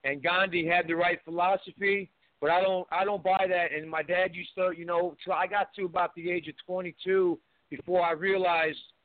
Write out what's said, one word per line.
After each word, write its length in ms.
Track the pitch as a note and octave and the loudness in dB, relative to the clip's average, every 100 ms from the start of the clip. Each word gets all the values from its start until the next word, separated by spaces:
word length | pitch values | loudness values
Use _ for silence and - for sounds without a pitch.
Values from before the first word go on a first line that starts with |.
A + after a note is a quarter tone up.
and 180 | C#3 C#3+ | -4 -2
Gandhi 440 | D3+ F3+ F#3+ F3 D#3+ | 0 2 2 0 2
had 200 | F3 E3 | 2 2
the 80 | |
right 240 | E3+ F3 F3 | 0 0 -2
philosophy, 840 | - E3+ F3 F#3+ - - G3 G3+ F#3+ _ _ _ | -4 -2 0 0 -4 -4 0 0 -4 _ _ _
but 100 | D3 | 2
I 100 | E3+ | 2
don't, 260 | F#3+ F#3 F3+ | 2 0 -2
I 140 | E3+ | -2
don't 180 | G3 G3+ | 0 0
buy 220 | F#3 F#3+ F#3+ | 2 2 2
that. 240 | F3+ E3+ D3+ | 2 0 -4
And 120 | D#3+ | -4
my 140 | D#3+ | -6
dad 320 | D3+ F3+ F#3 | -2 0 0
used 200 | F3 E3+ - | -4 -12 -2
to, 140 | F#3 E3 | -2 -2
you 80 | |
know, 300 | E3+ F3 F3+ D3 | -2 0 0 -4
till 100 | F3+ | -4
I 120 | E3 F3+ | -2 0
got 280 | G3+ F#3+ | -2 -2
to 100 | - | -4
about 300 | F#3 F3 F3 | -4 0 -2
the 160 | - E3+ | -2 -4
age 180 | F3 D3+ | -4 -6
of 60 | - | -16
twenty-two 760 | - F#3 F3+ - F#3 F#3+ F3+ E3 _ _ _ | -8 -6 -6 -8 0 2 4 0 _ _ _
before 320 | C#3+ - F3+ | -14 0 2
I 100 | F3 | 2
realized 680 | D#3+ F#3+ G3 F#3 E3 D#3+ D3 - _ | 0 0 2 2 2 0 -2 -14 _